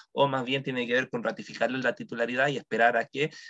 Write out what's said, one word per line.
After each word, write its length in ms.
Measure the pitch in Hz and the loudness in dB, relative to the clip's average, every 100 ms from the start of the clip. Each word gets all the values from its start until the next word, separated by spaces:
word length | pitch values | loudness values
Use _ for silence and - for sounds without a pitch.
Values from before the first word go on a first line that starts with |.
| - | -4
o 160 | - 139 | 2 2
más 160 | 131 | 2
bien 180 | 123 135 | 0 -2
tiene 240 | 135 127 120 | -2 -2 0
que 80 | |
ver 160 | 123 127 | 0 0
con 120 | 120 | -2
ratificarlo 540 | 113 110 101 - 117 131 | -4 -4 -8 -2 -2 0
en 60 | |
la 120 | 123 | -2
titularidad 540 | 117 110 120 117 123 143 | -2 -6 -4 -2 0 0
y 80 | 127 | -2
esperar 400 | - 110 117 117 | -2 4 4 4
a 100 | 117 | 0
que 240 | 135 151 - | -2 -4 -6